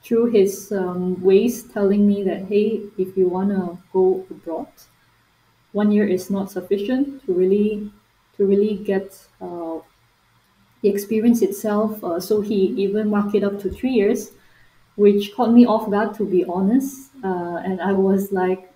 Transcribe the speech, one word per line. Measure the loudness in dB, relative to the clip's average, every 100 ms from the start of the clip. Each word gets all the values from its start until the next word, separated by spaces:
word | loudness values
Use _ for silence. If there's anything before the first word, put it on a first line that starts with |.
through | 0 0 4
his, | 4 2 0 -6
um, | -4 -4 -4 -4 0
ways, | 4 4 4 -4
telling | -10 -2 2 4 4
me | 2
that, | -2 -4 -2
"Hey, | 0 2 -2 -8 -6
if | -4 0
you | 0
wanna | 0 -2 -2 -4 -10 _
go | 2 2 2 -6
abroad, | -16 -10 -10 -10 _ _ _ _ _ _ _ _ _ _
one | -2 2
year | 2 2
is | -2 -2
not | -6 -4
sufficient | -10 -4 -4 -2 -2 -4 -6 -4
to |
really, | 0 2 2 0 -2 -10 _ _ _ _ -2
to | 2
really | 2 2 -2
get, | -4 -4 -4 -18 _ _
uh, | -14 -10 -10 -10 -14 _ _ _ _ _ _ _ _ _
the | -2
experience | -2 -2 0 2 2
itself." | 0 -2 -2 -2 -2 -4
Uh, | -6 -6
so | -2 -2
he | 0 0 0 0
even | -2 -2 0
marked | -2 0 0
it |
up | -2 -4
to | -8
three | -6 -2
years, | 0 0 0 -6 -20 _ _ _ _ _ 4
which | 4 4 -2 -2
caught | 6
me | 8 8
off | 4 0
guard, | -2 -2 -4
to | -2
be | 0 0
honest. | -2 2 2 -2 -12 -20 -12
Uh, | -8 -6 -6 -8 -8
and | -6
I | -2
was | 0 2 0 -2
like | -2 -2 -4 -8